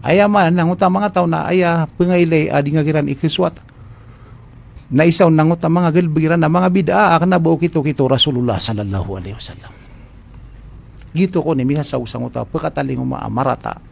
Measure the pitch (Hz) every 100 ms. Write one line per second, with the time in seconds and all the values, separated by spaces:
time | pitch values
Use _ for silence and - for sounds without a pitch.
0 | 117 175 202 208 170 175 165 175 185 185
1 | 208 185 175 160 156 180 175 170 160 -
2 | 180 180 170 160 151 139 143 156 151 156
3 | 143 139 160 151 175 - - - - -
4 | - - - - - - - - - 131
5 | 165 160 175 156 156 170 160 170 175 160
6 | 175 156 156 170 156 175 185 185 165 180
7 | 208 165 180 180 165 160 170 165 147 143
8 | 131 131 - 123 123 98 - 107 101 98
9 | 95 95 87 107 - - - - - -
10 | - - - - - - - - - -
11 | - 156 185 180 151 143 127 143 143 131
12 | 117 120 120 123 120 160 - - 139 127
13 | 127 131 113 110 135 120 - - -